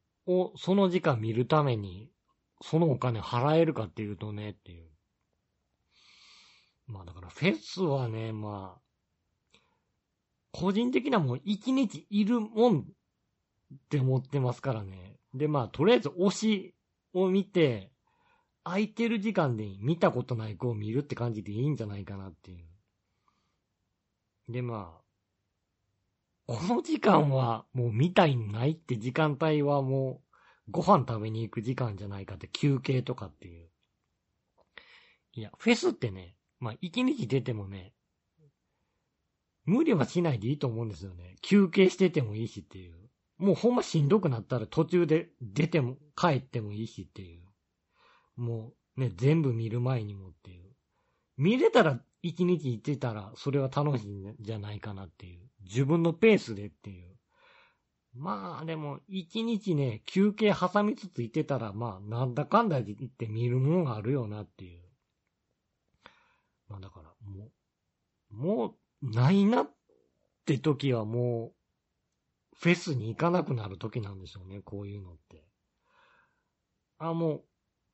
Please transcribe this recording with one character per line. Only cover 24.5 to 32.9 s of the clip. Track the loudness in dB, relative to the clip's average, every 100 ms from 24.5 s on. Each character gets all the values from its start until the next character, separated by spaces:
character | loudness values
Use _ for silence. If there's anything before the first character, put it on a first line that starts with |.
で、 | -6
ま | -6 -6 -10 -16
あ、 | _ _ _ _ _ _ _ _ _ _ _ _ _ _ -10
こ | -6
の | 0 0
時 | 0 2
間 | 6 6 6
は | 2 2 -2 -4
も | -4 -2
う |
見 | 2 4
た | 6 4
い | 4
な | -2 -2 -2
い |
っ | -2
て | -4 -6
時 | -4
間 | 0 0 2
帯 | 0 2
は | 2 0
も | 0 0 -2 -6 _ _ _ _ -8
う |
ご | -2
飯 | 4 4 4
食 | -4
べ | -4
に | -6
行 | -6
く | -6
時 | -4 -2
間 | -2 -4
じ | -10
ゃ |
な | -10
い | -12
か | -12
っ |
て、 | -12
休 | 0 2 2
憩 | 0